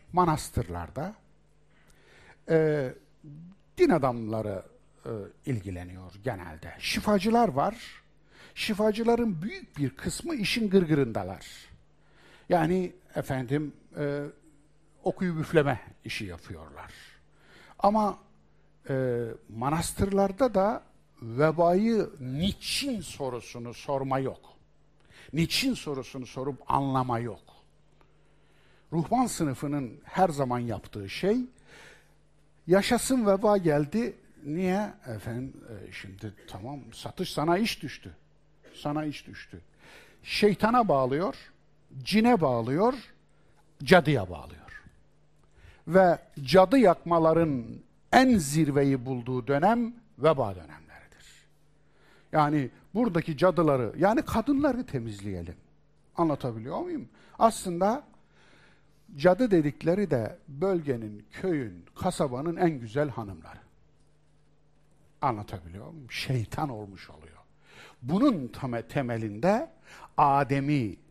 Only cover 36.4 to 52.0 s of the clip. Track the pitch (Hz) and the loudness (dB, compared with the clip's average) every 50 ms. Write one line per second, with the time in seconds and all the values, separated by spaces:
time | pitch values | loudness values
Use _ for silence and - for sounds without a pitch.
36.4 | - - - 95 104 127 147 135 117 113 - - - 127 - - 180 - - 160 | -20 -18 -16 -14 -12 -12 -14 -14 -16 -18 -16 -14 -14 -12 -8 -8 -8 -6 -4 -2
37.4 | 147 165 175 190 233 - - - 160 131 - - - 92 78 - _ _ _ _ | 0 2 2 2 2 -2 -4 -6 -10 -12 -12 -14 -16 -18 -20 -20 _ _ _ _
38.4 | _ _ _ _ _ - - - - 147 147 151 156 151 139 - - - 98 - | _ _ _ _ _ -20 -16 -10 -8 -6 -4 -4 -4 -6 -8 -10 -14 -18 -18 -18
39.4 | - - 101 85 - _ _ _ - - - - - - - _ - - - - | -18 -18 -20 -20 -20 _ _ _ -20 -20 -20 -20 -20 -20 -20 _ -12 -6 -2 2
40.4 | 214 208 180 - 214 220 240 247 220 180 143 135 131 123 135 156 190 262 - - | 2 2 4 4 2 2 4 4 4 4 4 2 2 2 0 0 -2 -4 -6 -8
41.4 | - - _ _ _ _ _ _ _ _ - 131 123 - 190 220 220 240 247 185 | -16 -20 _ _ _ _ _ _ _ _ -16 -12 -4 0 2 4 6 6 4 4
42.4 | 156 135 123 117 113 123 139 170 214 247 277 233 - - - _ _ _ _ _ | 4 2 2 2 0 0 0 2 2 2 0 -2 -8 -18 -20 _ _ _ _ _
43.4 | _ _ _ _ _ _ _ - 143 123 185 175 143 156 143 117 90 87 90 - | _ _ _ _ _ _ _ -2 4 8 8 8 8 6 2 0 0 -4 -8 -12
44.4 | - - - - - - - - - - _ _ _ _ _ _ _ _ _ _ | -14 -16 -18 -20 -20 -20 -20 -20 -20 -20 _ _ _ _ _ _ _ _ _ _
45.4 | _ _ _ _ - - - - - 156 170 190 185 175 160 - - - - 151 | _ _ _ _ -20 -20 -20 -16 -4 2 6 6 6 6 4 2 -2 -14 -14 -10
46.4 | 139 123 151 190 190 180 277 269 226 180 160 - - 170 170 165 160 160 160 165 | -2 6 8 8 8 8 8 6 8 6 6 4 2 2 4 4 6 6 6 4
47.4 | 165 156 139 120 113 - - - - _ _ _ _ - - 247 262 262 233 190 | 4 2 0 -4 -6 -8 -14 -16 -18 _ _ _ _ 4 6 6 6 6 4 4
48.4 | 143 139 147 160 156 143 139 143 139 139 135 127 117 131 131 123 117 127 127 127 | 2 2 2 2 2 4 4 2 4 2 2 0 -2 -4 -6 -6 -4 -4 -4 -4
49.4 | 113 131 139 139 170 208 233 240 233 233 - - _ _ _ - 127 160 151 139 | -2 0 0 2 4 4 4 2 0 -4 -6 -14 _ _ _ 2 2 2 4 2
50.4 | 120 101 92 87 78 76 78 78 - - - - - - - - - - - - | 0 -4 -4 -10 -14 -18 -20 -20 -20 -20 -20 -20 -20 -20 -20 -20 -20 -20 -20 -20
51.4 | _ _ _ _ _ _ _ _ _ _ _ _ | _ _ _ _ _ _ _ _ _ _ _ _